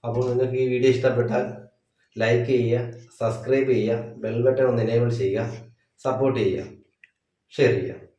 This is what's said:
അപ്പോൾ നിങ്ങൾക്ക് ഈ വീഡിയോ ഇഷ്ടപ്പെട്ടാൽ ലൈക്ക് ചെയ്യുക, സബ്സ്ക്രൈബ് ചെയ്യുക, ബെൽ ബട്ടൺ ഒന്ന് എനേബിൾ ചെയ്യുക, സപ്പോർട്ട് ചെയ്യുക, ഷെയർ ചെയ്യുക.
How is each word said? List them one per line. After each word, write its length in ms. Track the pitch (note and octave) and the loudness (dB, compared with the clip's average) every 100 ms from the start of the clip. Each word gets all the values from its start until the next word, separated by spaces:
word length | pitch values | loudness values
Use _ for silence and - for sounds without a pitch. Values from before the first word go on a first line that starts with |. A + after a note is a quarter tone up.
| A#2 | -4
അപ്പോൾ 160 | A#2 B2+ | -2 -2
നിങ്ങൾക്ക് 280 | B2 B2+ B2+ | 0 0 0
ഈ 20 | B2+ | 0
വീഡിയോ 180 | B2+ C3 A#2+ | 2 2 4
ഇഷ്ടപ്പെട്ടാൽ 480 | C3 A#2 A#2 B2 - - - _ _ _ _ A2 | 2 2 0 -2 -4 -8 -18 _ _ _ _ -4
ലൈക്ക് 300 | A2 A#2+ A#2+ | 0 2 2
ചെയ്യുക, 460 | B2 A2+ A#2+ A#2+ - - - | 0 2 0 -2 -10 -20 -4
സബ്സ്ക്രൈബ് 520 | A#2 A2 - C3+ C3 | -4 -4 0 0 2
ചെയ്യുക, 440 | A#2 G#2+ A2+ - - | 2 2 -2 -4 -8
ബെൽ 200 | A2 A#2 | -6 0
ബട്ടൺ 220 | B2+ C3 | 2 4
ഒന്ന് 180 | B2+ A#2 | 2 2
എനേബിൾ 280 | A2 A#2 A#2+ | 0 2 0
ചെയ്യുക, 420 | A#2 F#2+ G#2 - - - _ _ _ | 0 -2 -2 -4 -8 -18 _ _ _
സപ്പോർട്ട് 420 | C3 C3 C3+ A#2 | -4 0 0 0
ചെയ്യുക, 240 | G#2 D2 - - _ _ _ _ _ _ _ | 0 -2 -8 -18 _ _ _ _ _ _ _
ഷെയർ 240 | - B2+ | 0 2
ചെയ്യുക. 260 | - - - - | 2 -4 -10 -18